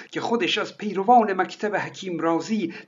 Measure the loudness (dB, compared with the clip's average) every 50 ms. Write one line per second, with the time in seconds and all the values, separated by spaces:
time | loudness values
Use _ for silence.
0 | -16 -10 -8 -6 -4 -2 0 0 0 0 0 -2 -4 -6 -8 -8 -8 -6 -4 -2
1 | 4 6 8 8 8 4 0 -2 -2 -4 -4 -6 -6 -2 -2 -2 -4 -4 -10 -12
2 | -8 -8 -6 -2 0 0 0 0 0 -2 -2 -2 -2 -4 -6 -8 -14